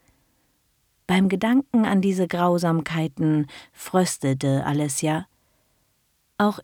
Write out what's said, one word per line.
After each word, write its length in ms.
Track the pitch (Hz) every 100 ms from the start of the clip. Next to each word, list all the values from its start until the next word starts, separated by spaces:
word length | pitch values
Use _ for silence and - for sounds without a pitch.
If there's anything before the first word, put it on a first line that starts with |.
| _ _ _ _ _ _ _ _ _ _ -
Beim 220 | 185 190
Gedanken 560 | 190 220 262 - 233 214
an 160 | 196
diese 260 | 196 185 175
Grausamkeiten 1200 | 175 175 175 170 165 147 165 160 - 156 151 147 - -
fröstelte 960 | - - 185 180 - 139 131 139 135 -
Alessia. 600 | 147 147 - 156 160 185 _ _ _ _ _ _ _ _ _ _ -
„Auch 200 | 208 -